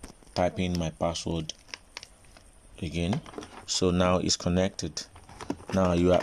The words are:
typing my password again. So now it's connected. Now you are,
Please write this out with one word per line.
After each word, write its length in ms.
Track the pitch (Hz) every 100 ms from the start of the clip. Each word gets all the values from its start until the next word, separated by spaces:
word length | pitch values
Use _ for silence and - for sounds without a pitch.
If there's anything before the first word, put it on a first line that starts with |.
| - - -
typing 440 | - 87 92 90 87
my 120 | 82
password 600 | - 85 82 85 82 78 - - - - - - - - - - - - -
again. 380 | 82 82 85 143 - - - - -
So 240 | - 90
now 280 | 87 90 90
it's 180 | - -
connected. 640 | 90 90 95 - 82 - - - - - - - -
Now 200 | 95 92
you 200 | 87 90
are, 80 | 90